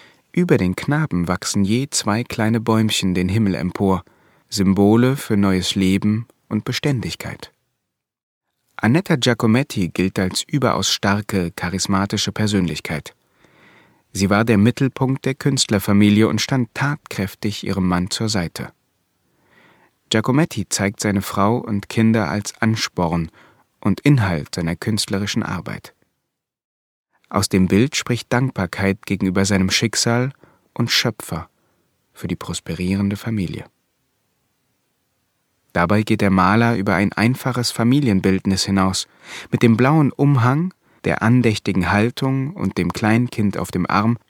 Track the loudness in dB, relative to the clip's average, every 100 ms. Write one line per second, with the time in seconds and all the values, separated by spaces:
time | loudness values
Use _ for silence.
0 | -20 _ _ 0 2 2 2 -2 -2 -2
1 | -2 -2 -2 -4 -4 -2 0 0 -2 -4
2 | -2 -2 -4 -2 0 0 2 2 2 0
3 | 0 0 0 0 0 0 -4 -2 0 0
4 | -4 _ _ _ _ 0 2 4 6 6
5 | 4 0 -2 0 2 2 0 0 2 2
6 | 0 -2 -4 _ -6 -6 -4 -4 -2 -2
7 | -4 -8 -10 -12 -16 _ _ _ _ _
8 | _ _ _ _ _ _ _ -4 0 0
9 | 2 0 0 2 2 2 0 -4 -4 0
10 | -2 0 -2 -4 -4 0 0 0 -2 0
11 | 0 0 -2 -2 -4 -4 -6 -4 -2 -2
12 | 0 -2 -4 -2 0 0 0 -4 -8 -8
13 | -10 -20 _ _ _ _ _ _ _ _
14 | _ -2 2 2 4 4 4 2 -2 0
15 | -2 -2 -4 -2 -2 0 0 0 2 4
16 | 6 6 4 0 0 -2 -2 -2 -4 -4
17 | -8 -8 -6 -6 -8 -6 -4 -2 0 0
18 | -2 -4 -2 -2 -4 -8 -14 -16 _ _
19 | _ _ _ _ _ _ _ _ _ _
20 | _ -2 2 0 0 -4 -6 -2 -2 -2
21 | -2 -2 -2 0 0 0 -4 -6 -4 0
22 | 2 2 0 -4 -6 -2 -2 0 -4 -2
23 | -2 -2 -4 -10 -20 _ _ _ -4 0
24 | 4 4 2 -2 -4 -4 -4 -4 -4 -4
25 | -2 -4 -4 -4 -4 -6 -8 -12 -14 _
26 | _ _ _ _ _ _ _ _ _ _
27 | _ _ _ -4 0 0 2 2 2 -2
28 | -4 -4 -2 -2 0 -2 -6 -2 -2 -2
29 | -4 -2 -2 0 2 2 0 0 -2 -2
30 | 0 0 -2 -8 _ _ _ -6 -2 0
31 | -2 -6 -8 -10 -12 _ _ _ _ _
32 | _ -10 -6 -6 -6 -8 -8 -4 -2 0
33 | 0 -2 -4 -4 -4 -6 -14 _ _ _
34 | _ _ _ _ _ _ _ _ _ _
35 | _ _ _ _ _ _ _ -2 2 0
36 | 0 0 2 4 4 4 2 2 0 2
37 | 0 2 0 0 -2 -2 -4 0 2 2
38 | 2 2 2 0 0 -2 0 2 2 -2
39 | -6 _ -18 -18 -6 2 4 4 4 4
40 | 2 2 2 4 4 2 -2 -8 _ _
41 | -4 0 4 4 4 0 -2 -2 0 2
42 | 0 -2 -4 -2 -4 -6 -4 -2 -4 -2
43 | 0 2 0 0 -2 -2 -4 -4 0 2
44 | 2 0